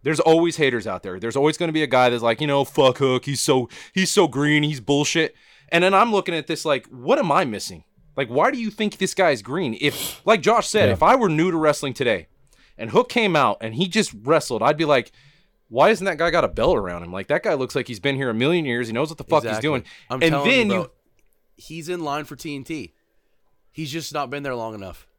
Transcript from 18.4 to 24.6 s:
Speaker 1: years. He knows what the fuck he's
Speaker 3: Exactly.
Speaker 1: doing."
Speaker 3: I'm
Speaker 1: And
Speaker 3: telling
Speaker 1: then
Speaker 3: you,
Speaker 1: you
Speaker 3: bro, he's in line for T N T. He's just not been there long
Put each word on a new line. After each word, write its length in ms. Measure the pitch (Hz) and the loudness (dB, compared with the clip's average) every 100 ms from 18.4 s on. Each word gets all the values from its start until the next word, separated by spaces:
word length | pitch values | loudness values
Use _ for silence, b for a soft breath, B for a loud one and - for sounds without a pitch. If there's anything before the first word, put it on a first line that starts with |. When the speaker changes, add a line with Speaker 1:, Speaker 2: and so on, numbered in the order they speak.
| 131 175 | 0 0
Speaker 1:
years. 220 | 147 120 117 | -2 -4 -4
He 60 | |
knows 160 | 113 156 | -4 -6
what 80 | 165 | -8
the 60 | |
fuck 180 | 135 156 | 0 0
he's 80 | 117 | 0
Speaker 3:
Exactly. 180 | 107 143 | -4 -2
Speaker 1:
doing." 160 | 135 B B B | -4 B B B
Speaker 3:
I'm 120 | 131 | 0
Speaker 1:
And 80 | 165 | 2
Speaker 3:
telling 160 | 143 143 | 2 2
Speaker 1:
then 160 | 131 214 | 2 2
Speaker 3:
you, 60 | |
Speaker 1:
you 60 | 92 | -2
Speaker 3:
bro, 80 | 85 _ _ _ _ _ _ _ | -4 _ _ _ _ _ _ _
he's 320 | - 160 160 | -16 -14 -10
in 160 | 180 | -8
line 200 | 151 147 | -6 -6
for 120 | 147 143 | -8 -14
T 180 | 160 143 | -12 -12
N 60 | |
T. 300 | 131 156 98 _ _ _ _ _ _ _ _ | -10 -12 -12 _ _ _ _ _ _ _ _
He's 180 | - 156 | -12 -8
just 220 | 160 151 | -8 -8
not 160 | 151 135 | -8 -6
been 120 | 143 | -8
there 100 | 143 | -8
long 200 | 123 | -8